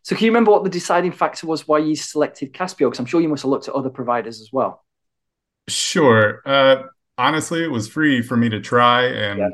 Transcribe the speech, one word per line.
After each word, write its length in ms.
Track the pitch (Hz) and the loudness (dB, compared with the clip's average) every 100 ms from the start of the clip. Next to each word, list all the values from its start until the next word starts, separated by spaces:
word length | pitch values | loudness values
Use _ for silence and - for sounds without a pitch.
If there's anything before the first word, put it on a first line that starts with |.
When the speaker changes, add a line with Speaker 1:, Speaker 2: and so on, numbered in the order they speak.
Speaker 1:
So 140 | - 180 | -6 0
can 100 | 226 | 2
you 60 | |
remember 180 | 233 214 | 4 4
what 140 | 208 | 4
the 60 | 190 | 2
deciding 420 | 180 - 175 180 | -4 -2 0 0
factor 340 | - 160 - 160 | -2 -4 -4 -8
was 220 | 156 - | -6 0
why 100 | 151 | 0
you 180 | 156 151 | 0 -4
selected 560 | - 151 143 - 135 | -4 -4 -4 -4 -12
Caspio? 380 | - 180 - 127 | -8 -8 -2 -2
'Cause 80 | - | -2
I'm 80 | 120 | -2
sure 160 | 170 | 0
you 80 | 160 | 0
must 140 | 143 | -2
have 80 | 135 | -2
looked 160 | 147 - | -4 -4
at 80 | 135 | -6
other 160 | 131 | -6
providers 500 | 135 120 120 110 110 | -6 -4 -4 -6 -12
as 80 | 110 | -8
well. 320 | 131 101 - _ _ _ _ _ _ _ _ - | -4 -4 -6 _ _ _ _ _ _ _ _ -10
Speaker 2:
Sure. 720 | - - 185 143 110 104 - | -6 -4 2 4 6 4 0
Uh, 400 | 135 139 135 131 - _ _ - | 0 4 6 4 0 _ _ -2
honestly, 440 | 131 156 151 165 | 0 0 -4 -4
it 60 | 165 | -4
was 180 | 120 110 | -6 -6
free 360 | 156 151 127 | -2 0 0
for 120 | 110 120 | 0 0
me 140 | 117 | 0
to 100 | 107 | -2
try 440 | - 120 120 123 | -2 2 4 4
and 360 | 123 120 107 101 | 0 -2 -6 -4
Speaker 1:
Yeah. 100 | 101 | -6